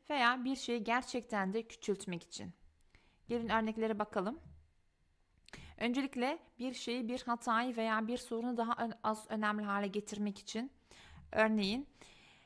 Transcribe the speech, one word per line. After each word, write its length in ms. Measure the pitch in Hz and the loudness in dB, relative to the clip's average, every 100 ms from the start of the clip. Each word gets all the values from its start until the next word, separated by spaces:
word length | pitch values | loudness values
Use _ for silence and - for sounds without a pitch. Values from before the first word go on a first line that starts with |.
| - | -2
veya 360 | 294 240 254 254 | 4 4 4 0
bir 100 | 262 | -2
şeyi 280 | - 240 | 0 0
gerçekten 680 | 208 247 254 247 208 208 190 | 2 0 0 -4 -2 0 0
de 140 | 220 226 | -2 -4
küçültmek 560 | - - 190 - 170 | -4 -2 -2 -2 -8
için. 300 | - - 185 - - _ _ - _ _ - | -8 -12 -12 -14 -20 _ _ -20 _ _ -4
Gelin 220 | 233 233 | -2 2
örneklere 500 | 220 220 220 220 208 | 2 2 2 0 0
bakalım. 400 | 208 208 190 311 - - - _ _ _ _ _ _ _ - - - - | 0 0 0 -4 -10 -20 -20 _ _ _ _ _ _ _ -20 -20 -16 -2
Öncelikle 640 | 233 247 269 254 254 330 - - | 0 2 0 0 0 0 -6 -6
bir 140 | 254 | -4
şeyi, 340 | 247 - 247 226 | -4 -2 -2 -2
bir 140 | 254 | -2
hatayı 540 | - 233 247 226 254 233 | -2 -2 2 2 2 0
veya 320 | 220 220 220 | 2 2 0
bir 100 | 247 | -2
sorunu 400 | - 226 240 233 | -2 -2 0 0
daha 160 | 226 | 0
ön-, 260 | - 226 - | 0 -2 -2
az 220 | 214 214 - | -2 -2 -2
önemli 340 | 220 214 214 | 0 2 0
hale 240 | 202 202 202 | 0 0 0
getirmek 520 | 202 208 202 208 202 | -2 -4 -2 -2 -2
için. 320 | - 220 262 - - - - - - | -6 -6 -6 -10 -20 -20 -20 -20 0
Örneğin, 560 | - 220 214 196 240 294 - - - - - | 4 6 6 2 0 -4 -12 -20 -20 -20 -20